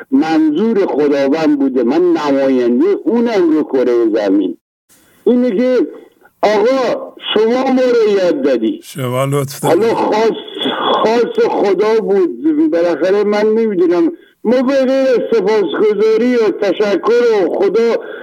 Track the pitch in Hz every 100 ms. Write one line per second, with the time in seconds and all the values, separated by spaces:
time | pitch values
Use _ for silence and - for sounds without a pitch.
0 | - 135 160 156 156 151 226 202 165 127
1 | 147 143 139 160 151 143 135 127 117 160
2 | 180 160 147 139 135 127 120 120 311 403
3 | - 233 233 202 165 151 - 131 123 120
4 | 113 107 101 98 90 - _ _ _ _
5 | _ _ - 247 247 196 254 247 - -
6 | - _ _ - 202 208 233 269 220 -
7 | - - - 214 226 247 262 262 254 233
8 | 214 196 175 147 139 120 110 - - -
9 | 123 127 135 143 139 - 151 170 226 175
10 | 165 208 220 165 - - 135 - - -
11 | 220 240 226 - 220 - 196 - 214 226
12 | 190 196 170 117 160 151 160 165 175 143
13 | 185 208 208 208 220 220 220 180 180 175
14 | 165 - - _ 208 254 254 269 262 269
15 | 262 226 - 226 190 220 165 151 214 202
16 | 220 220 247 240 214 - 202 170 208 175
17 | 202 240 240 208 160 - 190 208 226 202
18 | - -